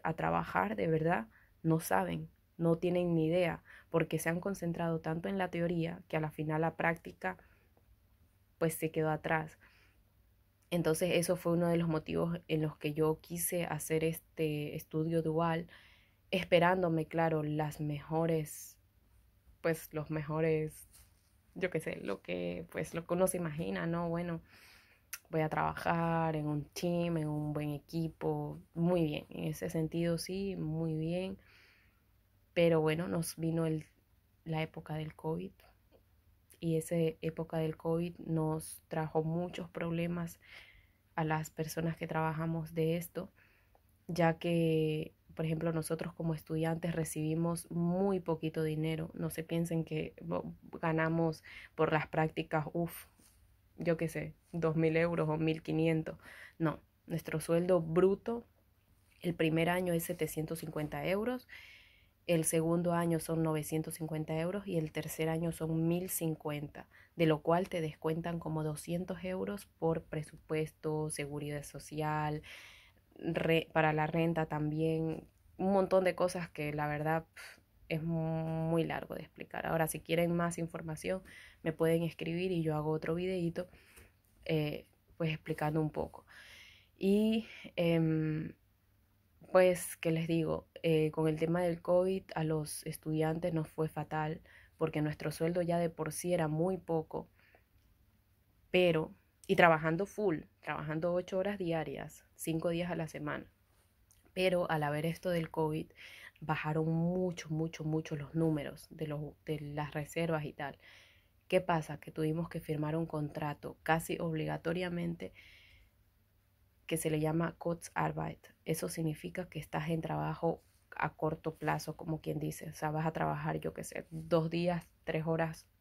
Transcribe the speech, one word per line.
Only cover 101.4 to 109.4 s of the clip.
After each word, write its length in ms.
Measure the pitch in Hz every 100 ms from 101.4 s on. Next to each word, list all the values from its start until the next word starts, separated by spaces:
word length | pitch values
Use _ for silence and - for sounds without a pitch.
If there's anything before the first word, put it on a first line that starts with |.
| 190 202
diarias, 640 | 175 165 147 139 156 - - -
cinco 340 | - 160 175
días 200 | 170 175
a 60 | 170
la 120 | 160
semana, 380 | 147 147 139 - _ _ _ _ _ _ _ -
pero 360 | - 185 180 175
al 120 | 156
haber 220 | 147 147 160
esto 240 | 165 185
del 220 | 175 165
covid, 400 | - 156 156 - - - - - -
bajaron 500 | 156 151 151 156 160
mucho, 560 | 165 170 180 185 170 156
mucho, 360 | 156 160 - 156
mucho 320 | 156 156 151
los 180 | 147 165
números 520 | 160 151 135 - -
de 180 | 160 156
los, 140 | 147 147 -